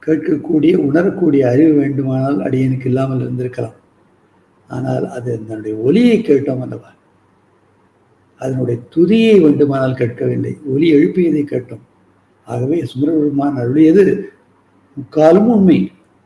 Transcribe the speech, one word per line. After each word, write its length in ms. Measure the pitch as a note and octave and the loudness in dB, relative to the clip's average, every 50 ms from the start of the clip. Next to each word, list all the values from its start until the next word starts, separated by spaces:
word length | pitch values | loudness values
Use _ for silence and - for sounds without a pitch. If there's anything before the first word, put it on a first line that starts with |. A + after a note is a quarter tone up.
| - | -2
கேட்கக்கூடிய, 680 | - D#3+ D3+ - - D#3+ C3 B2+ - E3+ D#3 C#3 D#3+ F#3 | -2 -4 -2 -2 -4 -4 -4 -4 -2 -2 0 2 2 2
உணரக்கூடிய 720 | F3+ D3+ C#3 C3+ E3 F3+ G3+ - - F3 D#3 C#3 C#3 C3 B2 | 2 0 0 0 0 0 0 -2 0 -2 0 2 2 2 2
அறிவு 240 | A#2+ C3 D#3+ D#3+ D3+ | 2 4 4 4 4
வேண்டுமானால் 640 | C#3+ C#3 C#3 C#3 C3 C3+ C3 C3 C3 C3 C3+ C#3+ D3 | 2 0 -2 -2 -4 -4 -4 -4 -4 -2 -2 -4 -4
அடியனுக்கு 480 | - C#3+ B2+ B2+ C3 C3 C3 B2+ - | -4 -4 -2 -2 -2 -2 -2 -4 -4
இல்லாமல் 360 | C3 B2 C3 C3+ C3+ C3 C3 | -4 -2 -2 -2 -2 -4 -6
இருந்திருக்கலாம். 540 | B2 B2 B2+ B2 B2+ B2 - - A#2+ A2 - _ _ _ _ _ _ _ _ _ _ _ _ _ _ _ _ _ _ _ | -6 -6 -6 -6 -8 -8 -8 -8 -10 -10 -12 _ _ _ _ _ _ _ _ _ _ _ _ _ _ _ _ _ _ _
ஆனால் 380 | - B2+ B2+ C3 B2+ B2+ - - | -12 -10 -6 -4 -4 -4 -6 -6
அது 240 | - B2+ A#2+ B2 A#2+ | -8 -10 -8 -8 -8
அதனுடைய 440 | A2 A2 G#2+ A2 A2 G#2 G#2+ G#2+ A2 | -8 -8 -12 -12 -12 -10 -10 -8 -4
ஒலியை 420 | A2 B2+ D3+ G#3+ B3 A#3+ A3+ G3+ | 0 0 2 4 4 4 2 2
கேட்டோம் 400 | - - D3 C3+ C#3 C#3+ C3 B2 | 2 2 0 0 2 -2 -6 -6
அல்லவா, 340 | B2+ B2+ B2+ A2+ - - _ _ _ _ _ _ _ _ _ _ _ _ _ _ _ _ _ _ _ _ _ _ _ _ _ _ _ _ _ _ | -6 -10 -12 -14 -16 -20 _ _ _ _ _ _ _ _ _ _ _ _ _ _ _ _ _ _ _ _ _ _ _ _ _ _ _ _ _ _
அதனுடைய 440 | B2+ C3 C3 B2+ B2+ A#2+ A#2+ A#2+ - - | -8 -6 -4 -4 -4 -4 -4 -6 -8 -8
துதியை 520 | _ D#3+ E3+ E3+ G#3 A3+ A3+ A3+ A3 G3 | _ 0 2 4 4 4 4 6 6 6
வேண்டுமானால் 540 | E3+ D3+ C#3+ C3+ D3 D3 C3+ C3+ C3 C3 B2+ | 6 4 4 4 2 0 0 -2 -2 -2 -2
கேட்கவில்லை, 600 | B2+ B2+ A2+ A#2+ - C3 B2+ B2 A#2+ A#2+ A#2+ B2 - - | -2 -4 -4 -4 -4 -4 -4 -2 -4 -4 -6 -8 -10 -8
ஒலி 280 | C#3+ C3 C#3 D#3+ E3+ D#3 | -6 -2 0 2 4 4
எழுப்பியதை 500 | C#3+ D#3 F#3 F#3 F#3+ F3+ E3+ D3+ D3+ C#3+ | 4 4 4 2 0 0 0 0 -2 -4
கேட்டோம். 400 | C#3+ C3 B2+ A#2 - A#2 A2+ - _ _ _ _ _ _ _ _ _ _ _ _ | -4 -6 -8 -8 -8 -18 -20 -20 _ _ _ _ _ _ _ _ _ _ _ _
ஆகவே 400 | - A#2 A#2+ B2 C3+ D3+ E3+ D3 | -10 -8 -6 -4 -2 -4 -4 -4
சுந்தரபெருமான் 720 | - - B2+ C#3 D3 E3 D#3 D3 D3 C#3 C#3 C#3 C#3+ C#3 | -8 -6 -4 -4 -2 -2 -2 -2 -2 -2 -2 -4 -4 -4
அருளியது 680 | B2+ A#2+ A#2+ C3 D3+ D#3+ D#3 D#3+ G3 G3 - - - - - _ _ _ _ _ _ _ _ _ _ _ _ _ | -4 -4 -2 0 2 4 4 6 6 4 4 2 -2 -6 -12 _ _ _ _ _ _ _ _ _ _ _ _ _
முக்காலும் 540 | C#3+ C3 - - D#3 D#3 D#3 E3+ G3 G#3 A#3 | -16 -16 -8 -2 4 4 6 6 6 4 2
உண்மை, 420 | B3 G#3 F#3+ F#3 D#3 A#2+ - - _ _ _ _ _ _ _ | 2 4 4 4 4 2 0 -4 _ _ _ _ _ _ _